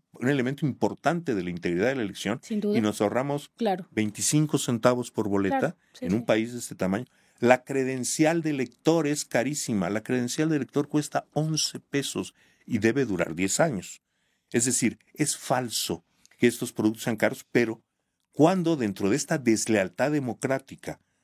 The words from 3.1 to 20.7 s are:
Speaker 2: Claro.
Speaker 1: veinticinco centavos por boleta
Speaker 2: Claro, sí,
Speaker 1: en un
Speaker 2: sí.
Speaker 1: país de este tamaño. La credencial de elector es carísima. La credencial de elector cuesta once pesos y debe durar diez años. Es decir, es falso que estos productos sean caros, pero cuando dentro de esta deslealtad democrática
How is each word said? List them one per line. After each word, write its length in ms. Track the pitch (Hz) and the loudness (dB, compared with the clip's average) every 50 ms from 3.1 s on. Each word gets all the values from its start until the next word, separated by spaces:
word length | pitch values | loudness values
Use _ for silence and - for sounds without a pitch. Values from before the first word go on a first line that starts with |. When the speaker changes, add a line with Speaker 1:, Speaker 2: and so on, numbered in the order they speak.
| 107 - 135 143 143 147 - - _ | 2 0 0 -2 -4 -6 -6 -10 _
Speaker 2:
Claro. 300 | - 233 208 190 180 180 - | -4 -2 -2 -2 -2 -6 -6
Speaker 1:
veinticinco 680 | - 110 107 107 104 - - - - 151 156 147 - 139 | -2 -2 -2 -2 -2 -4 -2 2 2 2 2 2 0 0
centavos 520 | - - 123 110 - 123 123 123 120 - | 0 -2 -2 2 4 4 4 2 0 -4
por 180 | - - 107 - | -4 -2 0 2
boleta 300 | 202 196 196 190 269 262 | 2 2 2 2 2 0
Speaker 2:
Claro, 180 | - 151 - - _ _ _ | 0 -2 -4 -8 _ _ _
sí, 120 | - - | -8 -4
Speaker 1:
en 80 | 180 - | -2 -2
un 60 | 233 | 0
Speaker 2:
sí. 40 | 233 | 2
Speaker 1:
país 260 | - 113 110 113 120 123 | 2 2 2 0 -2 -6
de 60 | 120 | -8
este 140 | - - - | -10 -10 -6
tamaño. 320 | - 95 92 98 110 131 - _ _ _ _ _ _ | -4 -2 -2 -2 -2 -4 -8 _ _ _ _ _ _
La 260 | 123 120 127 127 - | 4 6 6 4 4
credencial 800 | - 135 135 131 127 131 131 123 123 - - 156 156 170 170 165 | 0 -4 -2 -2 -2 -2 -4 -4 -4 0 2 2 4 4 2 0
de 80 | 156 | -2
elector 560 | 147 135 127 123 - _ _ 156 165 165 151 | -2 -2 -2 -4 -6 _ _ 2 4 4 2
es 180 | 143 147 147 - | 0 -2 -4 -4
carísima. 640 | - - 127 117 131 151 - - - 117 101 90 87 | -2 0 0 0 0 -2 -4 -4 -2 0 0 0 0
La 140 | 101 107 - | 0 -2 -2
credencial 480 | - 127 127 123 123 - - 156 160 | -2 -2 -2 -2 -2 -2 -2 0 0
de 60 | 156 | 0
elector 320 | 143 127 - - 139 147 - | -2 -2 -2 -2 -4 -2 0
cuesta 380 | - 151 147 - - 143 - _ _ | -2 -2 -2 -2 -4 -6 -6 _ _
once 480 | 151 151 156 156 151 - - - - | -2 -2 0 0 -2 -2 -4 -6 -10
pesos 540 | - _ - 143 131 - - 117 95 - - _ _ _ _ _ _ | -10 _ -4 -4 -4 -2 -4 -6 -6 -6 -10 _ _ _ _ _ _
y 120 | - 123 107 | -4 -2 2
debe 260 | 101 113 113 139 135 | 2 2 2 2 0
durar 280 | 110 98 82 87 - 80 | 0 0 -2 -2 -2 -2
diez 260 | 82 92 95 - - | -2 -2 0 2 2
años. 420 | 156 170 123 92 85 - - - _ _ _ _ _ _ _ _ _ _ - | 2 2 0 -4 -8 -10 -16 -20 _ _ _ _ _ _ _ _ _ _ -2
Es 140 | 120 117 | 0 0
decir, 320 | 131 120 - 131 110 - - _ _ - | 0 0 0 0 0 -2 -4 _ _ -6
es 240 | - 151 147 - - | -4 -4 -4 -4 -6
falso 640 | - - 139 127 127 113 107 - - - 87 82 - _ _ _ _ _ _ | -4 -2 -2 -2 -2 -2 -4 -4 -4 -4 -6 -6 -8 _ _ _ _ _ _
que 120 | _ 120 120 | _ 2 2
estos 240 | 120 - 123 113 - | 2 0 -4 -6 -4
productos 300 | - 107 110 110 110 - | 0 0 0 0 0 -2
sean 120 | 131 113 | -4 0
caros, 300 | 110 110 107 135 - - _ | 0 0 0 0 -2 -8 _
pero 300 | - 127 123 110 113 - _ _ _ _ _ _ _ _ _ _ _ | 2 2 2 2 -2 -6 _ _ _ _ _ _ _ _ _ _ _
cuando 440 | - 143 165 190 190 170 165 165 | 4 6 6 6 4 2 0 0
dentro 320 | 143 120 104 95 - 101 95 | 2 0 -2 -2 0 0 2
de 80 | 110 | 2
esta 220 | 147 - - 170 147 | 0 0 -2 -4 0
deslealtad 720 | 123 120 110 104 - - 110 104 95 92 - - 123 147 | 2 2 2 2 2 2 2 2 2 0 -2 -2 -2 0
democrática 880 | 151 147 135 120 104 - - 123 135 135 - - | 0 -2 -2 -4 -4 -4 -4 -2 -2 -4 -4 -8